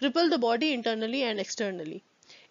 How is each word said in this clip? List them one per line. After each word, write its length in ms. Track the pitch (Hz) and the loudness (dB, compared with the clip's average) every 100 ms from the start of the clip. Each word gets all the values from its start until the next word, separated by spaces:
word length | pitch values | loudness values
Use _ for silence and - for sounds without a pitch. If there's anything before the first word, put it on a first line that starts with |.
Cripple 280 | 269 294 339 | 0 2 4
the 80 | 311 | 4
body 340 | 233 233 311 | 2 2 2
internally 520 | 254 226 220 220 262 | 0 0 -2 -2 -2
and 160 | 247 214 | -2 -2
externally 640 | 190 - 208 180 156 160 - _ - - - | -4 -4 -4 -4 -8 -10 -14 _ -20 -20 -4